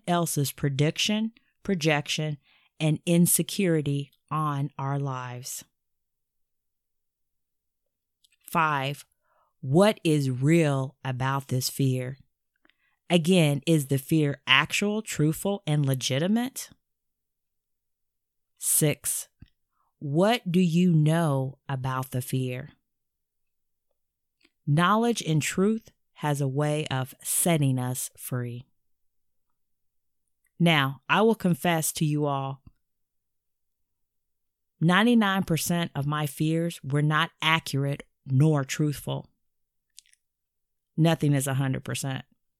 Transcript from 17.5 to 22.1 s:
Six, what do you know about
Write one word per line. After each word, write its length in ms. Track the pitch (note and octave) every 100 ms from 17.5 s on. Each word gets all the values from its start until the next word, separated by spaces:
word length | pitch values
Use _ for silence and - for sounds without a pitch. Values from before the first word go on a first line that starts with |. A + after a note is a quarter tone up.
| _ _ _ _ _ _ _ _ _ _ _
Six, 720 | - - D3+ - - - - _ - _ _ _ _ _
what 540 | D3 D3 G3+ A#3+ F#3
do 80 | E3+
you 320 | F3+ E3 F3+
know 640 | D#3+ D3+ E3 E3 C3+ C3 - -
about 420 | C#3 C3 C3 C3